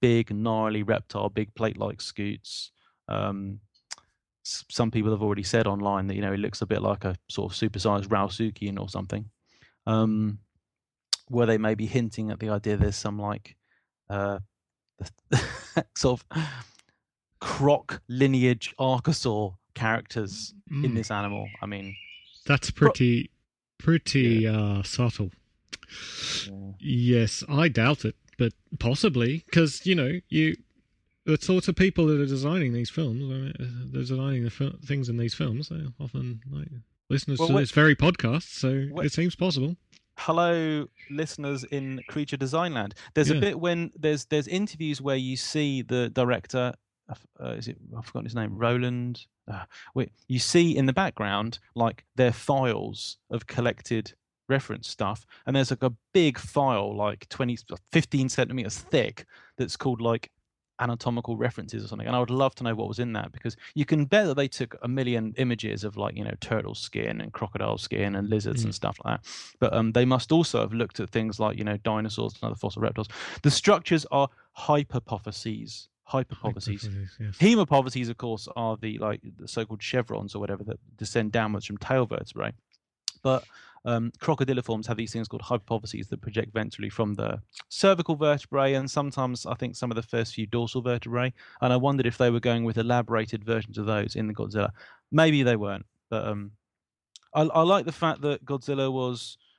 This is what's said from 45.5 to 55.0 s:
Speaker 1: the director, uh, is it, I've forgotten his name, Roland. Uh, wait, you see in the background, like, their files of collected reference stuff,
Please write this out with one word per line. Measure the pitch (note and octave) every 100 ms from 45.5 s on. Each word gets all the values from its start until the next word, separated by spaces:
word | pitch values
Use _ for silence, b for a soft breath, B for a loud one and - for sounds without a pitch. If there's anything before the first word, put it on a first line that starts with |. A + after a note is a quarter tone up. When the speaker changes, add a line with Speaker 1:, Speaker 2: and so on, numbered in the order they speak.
| D#3 D3 C3+
Speaker 1:
the | A2+ B2 A#2
director, | A#2+ B2 A#2 - B2+ B2 A#2 _ _ - A#2+ _ -
uh, | B1
is | A1 A2
it, | G#2+ G#2+ A#2
I've | A2+
forgotten | B2 A2+
his | A#2
name, | G#2+ G2+
Roland. | A#2 B2 B2 B2 B2 A#2+ - _ -
Uh, | G2+ - B B C3
wait, | B2 _ -
you | B2+
see | - F3 E3+ C#3+
in | C3+
the |
background, | C3+ F#3+ - G#2 G2+ A2 - _
like, | A#2+ A#2 - - -
their | B2
files | A2+ - C#3 B2+ G#2+ G#2 G#2 - - -
of | A#2 -
collected | - A#2+ A2 - A2+ - - _ _ -
reference | C3+ - G#2+ -
stuff, | -